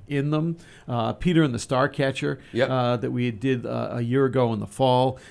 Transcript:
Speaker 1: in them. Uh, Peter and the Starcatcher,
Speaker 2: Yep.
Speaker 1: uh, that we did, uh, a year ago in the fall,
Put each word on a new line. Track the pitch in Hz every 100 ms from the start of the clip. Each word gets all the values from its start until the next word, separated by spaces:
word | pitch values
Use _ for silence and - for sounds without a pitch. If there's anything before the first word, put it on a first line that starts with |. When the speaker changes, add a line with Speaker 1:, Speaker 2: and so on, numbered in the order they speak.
| -
Speaker 1:
in | 143 143
them. | 156 165 170 - - -
Uh, | 120 113
Peter | 104 180 160
and | 151
the | 110
Starcatcher, | - 127 139 143 135 131 147 135 -
Speaker 2:
Yep. | 117 127
Speaker 1:
uh, | 131 123 120
that | 123
we | 127 123
did, | 104 135 127 117
uh, | 117 113
a | 123
year | 120 131
ago | 135 131 120
in | 110
the | 104
fall, | - 131 127 131 127 -